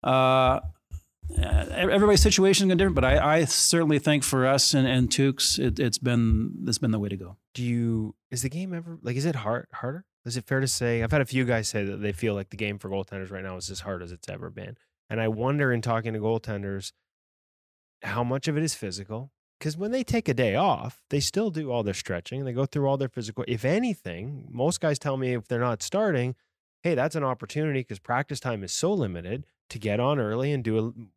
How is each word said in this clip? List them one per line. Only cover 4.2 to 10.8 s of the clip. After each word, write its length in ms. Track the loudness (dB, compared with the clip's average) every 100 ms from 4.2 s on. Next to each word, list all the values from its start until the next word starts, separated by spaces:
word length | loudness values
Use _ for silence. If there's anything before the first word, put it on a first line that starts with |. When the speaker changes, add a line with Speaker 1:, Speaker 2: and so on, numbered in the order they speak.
Speaker 1:
for 240 | 2 2 4
us 260 | 4 4
and, 140 | 4 4
and 220 | 4 2
Tukes, 500 | 4 2 2 0 0
it, 180 | 0 0
it's 200 | 0 0
been, 560 | 0 2 4 2 0 -4 -4
it's 120 | -2
been 140 | 0
the 80 | 0
way 100 | -2
to 80 | -6
go. 180 | -10 -16 _
Speaker 2:
Do 100 | -6
you, 520 | -2 0 0 0 -4 -10 _
is 140 | -6
the 60 | -4
game 240 | -4 -8
ever, 240 | -8 -10 -10
like, 160 | -6 -2
is 80 | -2
it 100 | -2
hard, 320 | -2 -4 -6
harder? 320 | -10 -8 -8 -14 _ -8
Is 120 | -8
it 80 | -2
fair 160 | 0
to 60 | 0
say, 360 | 0